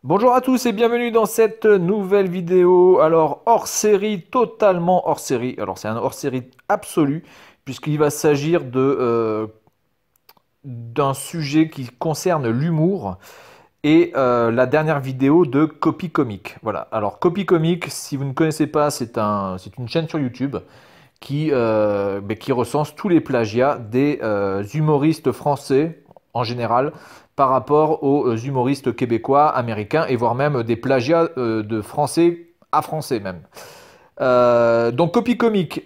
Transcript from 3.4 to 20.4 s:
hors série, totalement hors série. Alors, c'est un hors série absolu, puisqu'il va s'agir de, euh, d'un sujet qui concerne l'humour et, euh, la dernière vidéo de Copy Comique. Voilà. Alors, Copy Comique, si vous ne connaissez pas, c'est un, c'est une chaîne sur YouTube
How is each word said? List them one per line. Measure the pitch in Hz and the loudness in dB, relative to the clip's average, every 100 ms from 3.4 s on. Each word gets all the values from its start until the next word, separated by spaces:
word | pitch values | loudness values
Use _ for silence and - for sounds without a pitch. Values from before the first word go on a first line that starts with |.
hors | - 233 - | 2 2 2
série, | - 214 202 214 202 | -2 2 2 0 -6
totalement | - 262 226 - 208 180 170 180 - | -4 -2 -2 2 2 2 2 0 0
hors | - | -4
série. | - 127 123 - | -2 -2 -2 -6
Alors, | 98 92 | -8 -6
c'est | 107 | -6
un | 113 | -4
hors | 120 | -6
série | - 147 127 120 _ _ | -6 -6 -6 -10 _ _
absolu, | 208 - - 147 151 - - - _ | -4 -2 0 0 -2 -8 -20 -20 _
puisqu'il | - 123 - 147 | -14 -10 -4 0
va | 151 | 0
s'agir | 147 160 143 147 170 | 2 0 2 0 -2
de, | 135 127 | -2 0
euh, | 135 139 123 117 113 107 110 - _ _ _ _ _ _ _ _ _ _ | 0 0 0 0 0 -4 -6 -12 _ _ _ _ _ _ _ _ _ _
d'un | 139 120 117 117 139 | -16 -16 -10 -4 -2
sujet | 131 - 170 147 151 160 | -2 -8 -8 -2 0 0
qui | 143 120 _ | -4 -12 _
concerne | 165 147 190 165 120 | -6 -2 -2 0 0
l'humour | 117 160 160 165 196 101 92 - - - - _ _ | -2 0 2 0 0 -6 -10 -14 -20 -20 -20 _ _
et, | 147 160 170 | 2 4 4
euh, | - 127 120 117 | 2 2 2 2
la | 117 127 | 2 2
dernière | 147 156 147 | 2 0 -2
vidéo | 131 131 135 160 | -4 0 4 4
de | 170 135 | 4 2
Copy | 156 - 160 156 180 | 0 0 -4 -2 -4
Comique. | - 127 98 - - | -2 -2 -4 -14 -10
Voilà. | 110 92 - | -6 -6 -6
Alors, | 113 104 - | -4 -4 -2
Copy | 180 175 | -2 -2
Comique, | 185 175 160 175 156 | 0 2 2 -2 -4
si | - - 139 | -12 -10 -8
vous | 139 | -6
ne | |
connaissez | 127 160 151 151 | -2 -2 -2 -4
pas, | 156 147 | 0 -2
c'est | - 117 - | -2 -6 -4
un, | 104 104 98 92 | -2 -2 -4 -8
c'est | - - | -14 -14
une | 120 | -6
chaîne | 165 156 | -6 -4
sur | 165 | -4
YouTube | 131 117 | -6 -4